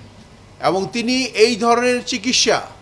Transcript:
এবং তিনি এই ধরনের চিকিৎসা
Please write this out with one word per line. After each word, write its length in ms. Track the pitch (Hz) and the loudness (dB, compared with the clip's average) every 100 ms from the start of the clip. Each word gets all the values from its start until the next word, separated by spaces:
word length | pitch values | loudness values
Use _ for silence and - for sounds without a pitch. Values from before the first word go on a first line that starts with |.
| - - - - - - 135 | -20 -20 -20 -20 -20 -4 -2
এবং 140 | 190 190 240 | 0 -2 -4
তিনি 200 | 226 254 247 196 | -2 -2 -2 2
এই 100 | 233 214 233 | 2 4 2
ধরনের 320 | 233 247 247 247 | 2 2 -2 -4
চিকিৎসা 460 | 247 240 240 233 143 - - | -6 -2 0 0 0 -4 -18